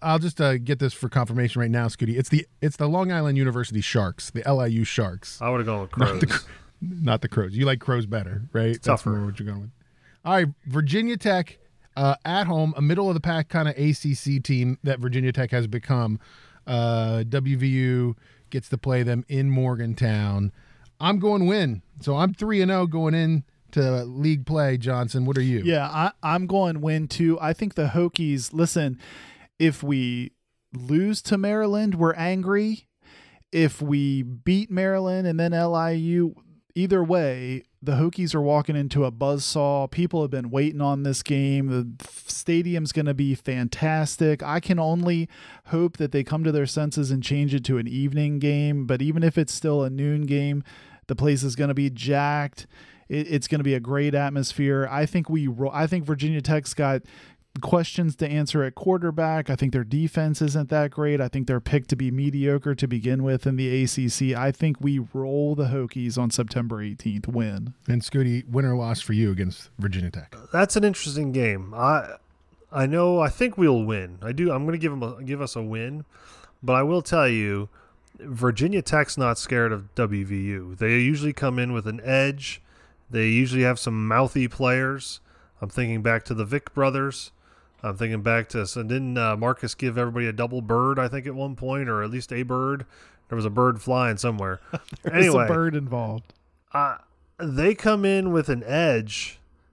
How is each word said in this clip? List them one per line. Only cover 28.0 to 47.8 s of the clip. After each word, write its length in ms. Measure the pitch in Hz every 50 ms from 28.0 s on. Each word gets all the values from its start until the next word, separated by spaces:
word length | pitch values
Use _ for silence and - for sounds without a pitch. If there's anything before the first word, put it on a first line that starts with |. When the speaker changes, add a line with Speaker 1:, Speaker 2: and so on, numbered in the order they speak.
| 175 175 - - 170 151 143 135 120 - -
Speaker 3:
listen, 440 | 160 170 160 - 170 151 139 127 - - - - - - - - - - - _ -
if 240 | 160 165 139 - 147
we 500 | 143 143 131 127 120 120 123 123 - _ _ _ _ _ _ _ _ -
lose 480 | 127 123 123 147 160 190 208 214 - -
to 140 | - 214
Maryland, 600 | 196 196 202 208 214 214 202 202 208 220 208 185
we're 180 | 165 165 165 165
angry. 720 | 170 165 180 190 185 180 185 202 202 214 220 220 - - _ _ _ _ - - - - - _ _ _ _ -
If 300 | 165 160 147 - - 151
we 400 | 143 143 143 143 139 135 135 127
beat 480 | 123 127 120 - 175 185 196 214 -
Maryland 560 | 185 185 190 190 190 190 190 185 185 185 185
and 120 | 175 165 165
then 140 | 170 170 170
L 220 | 165 170 170 170
I 160 | 165 165 165
U, 440 | 165 165 165 170 170 175 175 160 - - - _ - _ _ _ -
either 300 | 165 185 185 196 185 175
way, 580 | 160 185 180 160 139 127 127 127 127 127 131 - _ _ _ -
the 100 | 143 143
Hokies 420 | 127 156 175 175 - 180 156 -
are 80 | 151 143
walking 320 | 143 147 147 143 - 151
into 300 | 147 143 135 - 147 139
a 80 | 127 117
buzzsaw. 760 | 113 139 139 143 143 131 - - 160 143 143 143 139 139 135
People 340 | - - 175 170 - 165 151
have 80 | 135
been 200 | 139 131 123 120
waiting 300 | 120 139 143 151 147 147
on 240 | 143 139 143 139 139
this 180 | 139 135 - -
game. 460 | - 147 139 139 139 139 139 139 135
The 200 | 127 127 120 120 117 -
f-, 240 | - - - - - -
stadium's 600 | - - - - 170 165 175 175 175 165 156 139
gonna 240 | - 156 151 147 143
be 200 | 135 143 139 135
fantastic. 1080 | - - - 131 123 123 120 - - 156 156 156 156 156 151 - - 170 156 151 135 156
I 160 | 143 151 175
can 220 | - - 185 170
only 480 | 160 156 165 175 175 175 175 165 165 - - - - - - - _
hope 320 | - - 165 175 170 - -
that 120 | 156 139
they 140 | 151 143 135
come 180 | - 156 156 160
to 80 | 160
their 160 | 151 147 139
senses 460 | 131 - 156 151 151 - 151 143 131 135
and 100 | 131 123
change 320 | - 143 143 147 143 135
it 100 | 135 120
to 120 | - 135
an 80 | 120